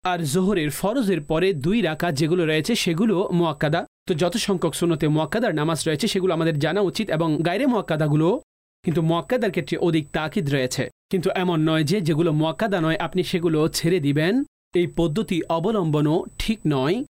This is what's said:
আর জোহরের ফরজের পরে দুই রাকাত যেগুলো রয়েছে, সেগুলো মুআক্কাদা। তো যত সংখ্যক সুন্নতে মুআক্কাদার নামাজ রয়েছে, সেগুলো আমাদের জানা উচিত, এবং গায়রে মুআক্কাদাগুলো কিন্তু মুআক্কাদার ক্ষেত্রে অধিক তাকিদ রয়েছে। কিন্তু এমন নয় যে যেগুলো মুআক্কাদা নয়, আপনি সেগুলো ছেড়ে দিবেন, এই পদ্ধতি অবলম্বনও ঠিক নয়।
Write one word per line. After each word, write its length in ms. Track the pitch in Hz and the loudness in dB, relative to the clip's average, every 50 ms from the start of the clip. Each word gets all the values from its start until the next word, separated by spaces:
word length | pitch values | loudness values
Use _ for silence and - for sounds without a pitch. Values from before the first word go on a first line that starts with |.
| _ | _
আর 160 | 185 180 175 | -2 -2 -2
জোহরের 500 | 170 143 127 185 185 190 214 185 151 151 | -2 -2 0 0 2 2 0 0 0 -2
ফরজের 520 | 143 - - 190 226 277 240 190 190 165 | -4 -2 -4 -2 0 0 0 0 0 -2
পরে 320 | 147 - 156 160 175 190 196 | 0 -2 0 0 2 2 0
দুই 280 | 147 127 165 208 240 | 0 0 0 0 2
রাকাত 340 | 196 156 156 151 - 175 156 | 0 0 -2 -2 -2 -2 0
যেগুলো 300 | 131 170 156 165 185 170 | 0 0 2 2 2 2
রয়েছে, 300 | 156 156 156 156 - 240 | 2 2 0 0 0 -2
সেগুলো 540 | 220 - 190 170 156 220 226 202 165 202 - 180 | 0 0 -2 0 2 2 2 2 2 0 2 2
মুআক্কাদা। 520 | 170 175 165 151 - 165 147 151 170 247 - _ _ _ - | 2 2 2 0 0 0 0 0 0 -2 -6 _ _ _ -4
তো 60 | 185 | 0
যত 240 | 147 180 175 - 226 | 0 0 0 0 -2
সংখ্যক 380 | - - 196 170 - 165 - | -2 0 0 0 0 -2 -2
সুন্নতে 320 | - 175 175 165 151 - 151 | 0 0 0 0 2 2 2
মুআক্কাদার 480 | 151 156 156 151 - 160 240 226 165 | 2 2 0 0 -2 -2 0 0 0
নামাজ 320 | 151 147 160 165 151 - 165 | 0 0 0 -2 -2 -2 -2
রয়েছে, 200 | 156 147 - 220 | -2 0 -2 0
সেগুলো 260 | - 196 180 190 170 | 0 0 0 2 0
আমাদের 260 | 160 165 165 160 143 | 2 0 0 0 0
জানা 220 | 147 156 160 202 | -2 0 0 0
উচিত, 280 | 208 175 - - 208 - | 0 0 0 -2 -4 -2
এবং 320 | - 151 170 165 156 147 | 0 0 0 0 0 0
গায়রে 240 | 160 170 175 214 269 | 0 0 0 0 0
মুআক্কাদাগুলো 760 | 285 240 208 180 - 170 147 160 151 143 151 156 170 220 302 - _ _ _ _ _ _ _ _ | 2 0 0 0 -2 -2 0 0 2 2 2 2 2 0 0 -4 _ _ _ _ _ _ _ _
কিন্তু 180 | 185 160 175 | -2 -2 0
মুআক্কাদার 480 | 160 160 165 170 170 - 247 254 220 208 | 0 2 0 0 0 -2 -2 0 0 0
ক্ষেত্রে 280 | 160 185 160 - 175 156 | -2 -4 -4 -4 -4 -2
অধিক 340 | - 175 160 160 147 - | 0 0 0 0 -2 -4
তাকিদ 380 | _ 165 156 156 - 220 170 139 | _ -6 -6 -4 -4 -4 -2 0
রয়েছে। 400 | 139 139 127 127 - - 131 - _ _ _ _ | 0 0 0 -2 -2 -4 -6 -6 _ _ _ _
কিন্তু 200 | - 190 151 190 - | -4 0 0 0 0
এমন 340 | 190 180 180 175 156 156 160 | 0 0 0 0 2 2 2
নয় 140 | 160 156 156 | 2 2 2
যে 180 | 139 180 214 | 0 0 0
যেগুলো 300 | 175 147 165 147 170 170 | 0 0 0 2 2 2
মুআক্কাদা 500 | 160 151 156 160 156 - 220 220 196 185 | 2 2 0 0 0 -2 -2 -2 0 0
নয়, 140 | 160 160 160 | 0 0 0
আপনি 280 | - 170 160 - 185 175 | -2 -4 -4 -2 -2 -2
সেগুলো 440 | - - 175 160 175 160 151 151 160 | -2 -2 -2 0 0 2 2 0 0
ছেড়ে 320 | - - - 170 180 185 | -2 -2 0 0 0 2
দিবেন, 440 | 139 143 139 147 156 175 208 262 285 - _ _ _ _ - | 0 0 0 0 0 2 0 0 -2 -4 _ _ _ _ -2
এই 120 | 180 180 156 | 0 0 0
পদ্ধতি 540 | - - 170 170 147 208 220 - 190 160 - - | 0 0 0 0 0 -2 -2 -2 -2 -4 -2 -2
অবলম্বনও 760 | 165 165 160 214 226 208 180 160 147 151 147 151 156 180 - - - - | -2 -2 0 0 0 0 0 0 2 2 2 2 2 0 -2 -4 -8 -8
ঠিক 220 | - - 226 - - 156 | -4 -4 -4 -2 0 0
নয়। 360 | 139 131 131 147 185 247 285 - _ | 0 0 0 0 0 -2 -4 -10 _